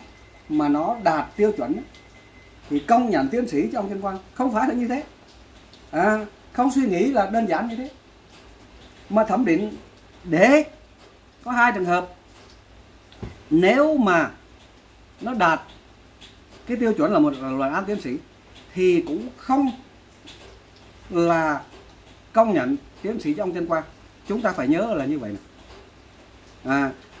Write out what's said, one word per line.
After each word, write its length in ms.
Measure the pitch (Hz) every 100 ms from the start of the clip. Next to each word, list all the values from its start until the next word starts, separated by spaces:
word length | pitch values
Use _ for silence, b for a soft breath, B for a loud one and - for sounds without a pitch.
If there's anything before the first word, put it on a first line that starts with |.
| - - - - -
mà 200 | 151 147
nó 280 | 147 175 233
đạt 340 | 180 156 143 -
tiêu 160 | 214
chuẩn 200 | 202 123
ấy, 120 | 196 - - - - - - - - -
thì 80 | 147
công 320 | - 233 240
nhận 180 | 156 135
tiến 200 | 240 240
sĩ 200 | 143 220
cho 60 | 233
ông 100 | 196
Trân 120 | 196
Quang. 180 | 196 190 -
Không 180 | - 262
phải 160 | 220 254
là 60 |
như 140 | 240 240
thế. 160 | 262 - - - - - - - - -
À, 360 | 156 202 214 208 - -
không 180 | - 262
suy 160 | 269 240
nghĩ 200 | 175 247
là 240 | 247 190
đơn 160 | 226 214
giản 220 | 165 233
như 80 | 226
thế. 140 | 269 - - - - - - - - - - - -
Mà 140 | 202
thẩm 200 | 220 247
định 320 | 220 165 208 - - - - -
để 400 | 175 160 214 294 294 - - - - - - -
có 60 | 240
hai 220 | 240 240
trường 120 | 202
hợp. 240 | 180 175 180 - - - - - - - - - - - - - -
Nếu 460 | 160 185 254 311 294
mà 340 | 208 165 135 - - - - - - - - -
nó 140 | 214
đạt 260 | 247 170 156 - - - - - - - - - - -
cái 100 | 233
tiêu 160 | 226
chuẩn 200 | 202 156
là 60 | 180
một 160 | 147 131
luận 320 | 131 135 135
án 100 | 170
tiến 160 | 196 208
sĩ 160 | 139 139 - - - - -
thì 300 | 185 185 170 143
cũng 220 | 165 240 -
không 340 | - 269 269 - - - - - - - - - - - - - -
là 520 | 170 170 165 156 139 - - - - - - -
công 220 | 220 226
nhận 220 | 165 127 139 - -
tiến 180 | 196 -
sĩ 140 | 147
cho 80 | 151
ông 120 | 185
Trân 120 | 170 170
Quang. 180 | 160 151 - - - -
Chúng 140 | 202
ta 100 | 214
phải 160 | 165 131
nhớ 260 | 160 226
là 100 | 170
như 140 | 135 151
vậy 120 | 107
này. 120 | 101 - - - - - - - - - - - -
À, 280 | 131 139 135 - - -